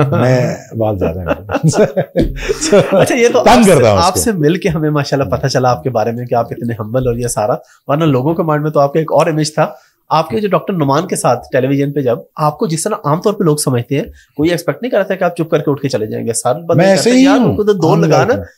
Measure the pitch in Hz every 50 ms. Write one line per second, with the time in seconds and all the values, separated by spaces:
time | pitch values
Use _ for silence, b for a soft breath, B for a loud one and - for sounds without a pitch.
0 | 143 139 - 127 123 127 127 123 - 170 170 - - - - 110 107 107 104 90
1 | 90 82 82 92 90 - - - - - - - - 160 - - 208 - - 190
2 | - - - - - - - - - - - - - - - - - - 196 180
3 | - - 330 247 233 240 240 233 - 214 240 240 226 190 165 131 120 107 101 127
4 | 170 185 - 196 - 240 208 165 143 151 180 185 - 185 156 165 151 151 151 147
5 | 135 - 147 139 135 95 123 120 147 131 - 135 127 123 123 123 - 131 120 110
6 | 107 117 117 123 120 117 127 117 117 - 117 113 120 117 117 - 110 107 123 131
7 | 127 123 117 120 120 117 - 113 107 110 147 156 b b b b b - 143 156
8 | 165 156 131 123 127 160 165 180 170 156 151 147 151 156 151 147 139 139 - 160
9 | 151 - - 139 165 170 156 156 151 - - 156 160 156 - B B B B B
10 | B - 143 160 165 - 226 220 208 190 180 160 - - 196 165 143 139 139 156
11 | 180 180 180 - - 143 120 127 - - - 127 127 135 139 139 139 143 143 147
12 | 131 117 110 - - _ - - 156 151 - - 240 165 160 156 - 208 220 -
13 | - 143 151 180 - 208 196 - 185 156 151 151 - 143 127 120 120 - 139 147
14 | - - b b b b b - 151 175 175 160 - 156 143 - 226 254 254 208
15 | 190 190 190 180 180 175 175 - 156 160 165 147 147 151 139 139 147 135 - 104
16 | 110 110 117 117 117 113 113 - - 123 135 170 170 175 170 165 185 196 190 185
17 | 185 233 254 262 262 277 285 262 233 151 98 196 208 214 202 175 147 - 160 165
18 | 165 156 151 135 - 226 277 - B B B